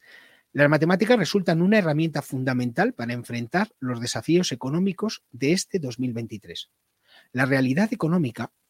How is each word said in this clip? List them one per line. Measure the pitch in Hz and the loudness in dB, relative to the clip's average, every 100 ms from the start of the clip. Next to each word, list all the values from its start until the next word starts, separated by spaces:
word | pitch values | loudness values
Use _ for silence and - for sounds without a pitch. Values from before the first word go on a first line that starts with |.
| _ - - _ _ | _ -20 -20 _ _
Las | 131 143 | 2 4
matemáticas | 151 160 185 214 240 | 4 4 2 4 4
resultan | 165 202 180 165 | 4 0 2 2
una | 180 214 | 4 4
herramienta | 170 147 160 147 | 4 0 0 -2
fundamental | - 135 131 123 123 117 220 | -6 -4 0 0 0 0 -2
para | - 117 | -2 -6
enfrentar | 123 117 120 117 180 214 _ | -6 -6 -8 -4 -2 -2 _
los | 127 120 | -6 -4
desafíos | 120 120 127 170 180 | -4 -4 2 2 2
económicos | 123 131 160 196 175 208 - _ | -4 -4 0 -2 -2 -6 -8 _
de | 120 135 | -4 0
este | 185 - 190 | 0 -2 -6
dos | 131 117 | -6 -6
mil | 127 | -6
veintitrés. | 117 113 104 85 82 - _ _ _ _ - _ | -4 -8 -12 -12 -14 -16 _ _ _ _ -20 _
La | 123 131 | -2 2
realidad | 135 131 139 214 | 2 2 2 0
económica | 233 156 180 135 - 120 _ _ | 0 0 0 0 -4 -12 _ _